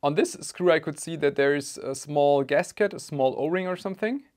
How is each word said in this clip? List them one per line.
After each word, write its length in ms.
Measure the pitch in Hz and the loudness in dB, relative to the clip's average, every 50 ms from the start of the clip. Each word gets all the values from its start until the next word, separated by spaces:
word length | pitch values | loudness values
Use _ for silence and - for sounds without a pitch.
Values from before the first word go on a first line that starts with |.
| - | 0
On 120 | 143 151 | 0 2
this 180 | 170 277 349 - - | 2 0 0 0 -10
screw 320 | - - - - 180 180 165 | -14 -14 -8 0 4 4 4
I 60 | 156 | 4
could 200 | 147 165 147 - | 2 -2 -8 -8
see 180 | - - 165 | -10 -10 -6
that 200 | 160 151 143 143 | 0 0 0 2
there 180 | - 139 143 147 | 4 2 2 2
is 220 | 147 139 - - | 0 -2 -8 -12
a 180 | - - 127 135 | -10 -8 -8 -8
small 480 | 135 - - 147 143 143 143 143 139 139 | -8 -8 -4 0 2 4 4 4 4 2
gasket, 520 | 131 143 143 175 - - - 208 196 - | 2 2 0 0 0 -2 0 0 0 0
a 40 | 127 | -6
small 360 | - - - 143 131 131 - | -12 -8 -2 2 2 2 2
O-ring 320 | - 131 156 170 185 185 180 | 0 -2 -2 -2 -2 -2 -4
or 80 | 185 | -6
something. 460 | 175 - 196 190 190 - 220 247 277 277 _ _ | -6 -6 -8 -6 -4 -4 -4 -4 -4 -8 _ _